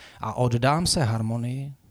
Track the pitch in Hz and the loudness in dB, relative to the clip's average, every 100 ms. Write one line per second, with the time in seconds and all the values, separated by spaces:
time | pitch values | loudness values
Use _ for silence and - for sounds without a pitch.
0 | - - 110 107 123 117 127 151 175 - | -20 -10 -6 0 2 2 2 2 2 2
1 | 123 113 110 117 120 131 139 135 _ | 2 0 0 -2 -4 -6 -8 -12 _